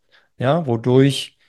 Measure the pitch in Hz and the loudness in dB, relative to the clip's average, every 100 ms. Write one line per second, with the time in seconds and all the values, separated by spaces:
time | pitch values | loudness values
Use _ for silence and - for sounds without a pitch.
0 | _ _ _ - 123 160 147 117 123 131 | _ _ _ -6 -4 -2 -2 -4 2 4
1 | 139 135 - _ | 4 0 -10 _